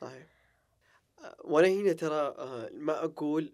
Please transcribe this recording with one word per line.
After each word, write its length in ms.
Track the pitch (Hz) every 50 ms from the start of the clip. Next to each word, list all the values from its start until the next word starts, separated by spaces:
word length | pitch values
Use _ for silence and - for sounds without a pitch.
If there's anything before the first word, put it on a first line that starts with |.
صحيح. 260 | - 123 131 131 127 - _ _ _ _ _ _ _ _ _ _ _ _ _ _ _ _ _ -
آه، 160 | 311 - - - -
وأنا 240 | - 156 151 170 190
هنا 260 | 190 196 208 196 165
ترى، 220 | 165 165 156 151
آه، 540 | 156 147 139 - - 135 131 135 120 113 - -
ما 300 | 101 151 151 156 120 151
أقول 500 | 160 156 - 151 147 151 160 160 143